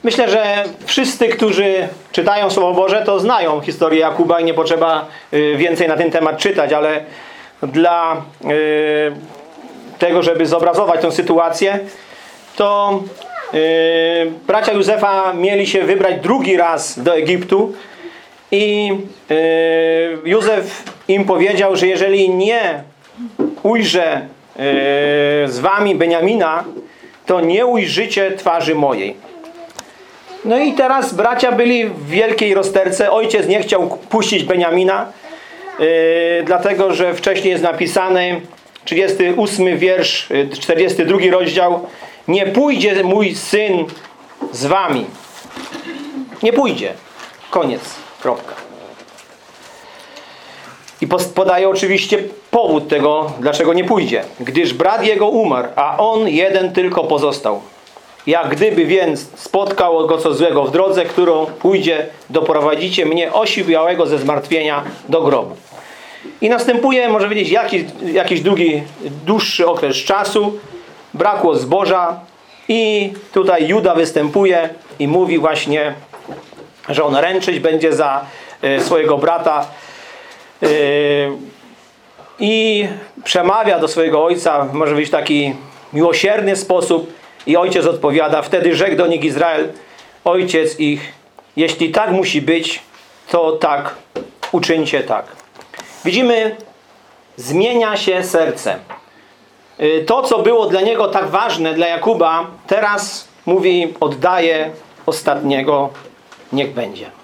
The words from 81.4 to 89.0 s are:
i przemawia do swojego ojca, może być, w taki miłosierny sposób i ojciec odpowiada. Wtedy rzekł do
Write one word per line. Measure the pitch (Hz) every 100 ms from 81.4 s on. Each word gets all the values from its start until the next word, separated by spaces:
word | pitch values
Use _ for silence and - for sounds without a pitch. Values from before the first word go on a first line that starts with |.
| - - - - - _ _ - - -
i | 208 220 220 208 196 196 - -
przemawia | - 180 175 214 214 170
do | 156
swojego | 165 165 147
ojca, | 165 175 170 147 135
może | 139 156
być, | 147 151
w |
taki | 160 - 147 143 135 - - -
miłosierny | 147 170 160 196 214 196 190
sposób | - 180 - 175 - - - - -
i | 170
ojciec | 180 180 156
odpowiada. | 165 151 147 151 156
Wtedy | - 185 170 156
rzekł | 190
do | 156